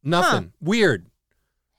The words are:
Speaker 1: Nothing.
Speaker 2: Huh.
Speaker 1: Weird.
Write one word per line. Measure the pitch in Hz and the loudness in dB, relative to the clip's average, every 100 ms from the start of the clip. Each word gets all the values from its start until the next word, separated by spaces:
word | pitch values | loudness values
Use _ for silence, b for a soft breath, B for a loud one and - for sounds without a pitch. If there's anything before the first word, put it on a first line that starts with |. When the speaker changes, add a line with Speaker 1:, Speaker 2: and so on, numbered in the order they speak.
Speaker 1:
Nothing. | 139 170 349 233 | -2 0 2 0
Speaker 2:
Huh. | 85 _ | -4 _
Speaker 1:
Weird. | 160 226 196 104 - _ _ _ _ _ _ | -4 0 2 0 -6 _ _ _ _ _ _